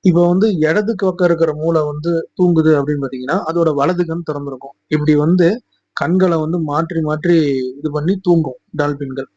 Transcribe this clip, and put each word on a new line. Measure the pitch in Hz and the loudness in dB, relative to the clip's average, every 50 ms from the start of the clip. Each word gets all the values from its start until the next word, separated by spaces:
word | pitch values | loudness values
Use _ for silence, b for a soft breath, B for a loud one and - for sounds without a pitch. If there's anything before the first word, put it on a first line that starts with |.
| _ | _
இப்ப | 190 165 170 175 | 2 4 4 4
வந்து | 175 175 185 196 220 196 165 | 4 4 2 2 0 2 0
இடது | 151 151 160 202 214 202 226 | 0 2 2 0 0 -2 -4
பக்கம் | 185 202 190 175 175 185 | -2 -2 -2 0 0 0
இருக்கிற | 175 170 156 165 165 147 | 0 2 2 0 0 0
மூளை | 151 156 165 165 160 | -2 -2 0 0 0
வந்து | 151 147 147 147 151 170 170 165 160 - _ | 0 -2 -4 -6 -4 -2 -2 -2 -4 -6 _
தூங்குது | - 185 175 175 160 156 156 | 0 2 2 4 4 4 4
அப்படின்னு | 156 143 139 147 151 143 139 | 4 2 2 -2 -2 -2 -4
பாத்தீங்கன்னா, | 127 131 127 127 131 151 196 208 | -6 -6 -8 -4 -2 -2 -2 -2
அதோட | 160 160 170 170 160 147 | -2 -2 0 0 2 2
வலது | 139 139 160 180 170 175 | 0 0 0 0 -2 -2
கண் | 156 165 175 165 - | -4 -4 -8 -6 -6
திறந்திருக்கும். | 147 143 143 143 135 127 - - - _ _ _ | -8 -6 -8 -10 -10 -12 -14 -20 -20 _ _ _
இப்படி | 156 147 147 151 151 | -4 -2 2 2 2
வந்து | 147 147 160 180 185 175 170 214 247 _ _ _ _ _ _ _ | 2 4 2 4 4 4 2 2 0 _ _ _ _ _ _ _
கண்களை | - - 147 175 185 185 180 170 160 | -4 -2 0 2 2 2 2 2 0
வந்து | 156 156 170 180 | -2 -2 -2 -4
மாற்றி | 160 151 143 151 165 160 160 165 | -2 -2 -2 -2 -2 -2 -2 -2
மாற்றி | 160 151 151 151 147 170 175 165 156 143 139 131 127 127 | -2 -2 -2 -2 0 2 2 4 4 2 0 -2 -2 -4
இது | 131 139 147 151 | -8 -6 -8 -4
பண்ணி | 143 151 147 165 202 190 | -4 -2 0 0 -2 0
தூங்கும் | - 185 175 170 156 131 131 - _ _ - | 2 2 2 2 2 -2 -6 -12 _ _ -4
டால்பின்கள். | 147 147 147 147 139 143 135 131 120 107 - _ | -2 -2 -2 -2 -4 -6 -8 -8 -8 -10 -10 _